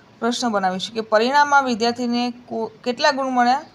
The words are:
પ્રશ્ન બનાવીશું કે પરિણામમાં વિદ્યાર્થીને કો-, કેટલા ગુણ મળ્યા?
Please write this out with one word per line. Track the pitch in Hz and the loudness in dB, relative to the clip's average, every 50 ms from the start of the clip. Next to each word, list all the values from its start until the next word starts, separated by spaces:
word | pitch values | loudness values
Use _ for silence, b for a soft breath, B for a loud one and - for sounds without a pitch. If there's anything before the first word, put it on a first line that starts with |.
| b b b - | b b b -4
પ્રશ્ન | 233 233 247 - 254 240 | -4 -2 -2 -2 -2 -2
બનાવીશું | 214 202 190 185 185 190 - - - | -2 0 0 -2 -2 -4 -8 -8 -8
કે | 220 | -8
પરિણામમાં | 220 - 214 214 226 247 277 294 294 285 277 277 269 | -2 2 2 2 2 4 4 2 4 4 4 4 4
વિદ્યાર્થીને | 254 240 202 233 233 233 247 247 240 240 240 240 247 240 - - | 2 0 0 0 -2 -2 -2 -4 -2 -2 -2 -2 -4 -6 -10 -12
કો-, | - 233 226 220 220 - - - | -10 -8 -8 -8 -8 -10 -8 -6
કેટલા | 247 240 247 302 302 | -6 -2 0 2 0
ગુણ | 277 262 269 262 | 2 0 -2 -2
મળ્યા? | 254 247 240 240 254 285 320 - | 0 2 2 2 2 0 -4 -10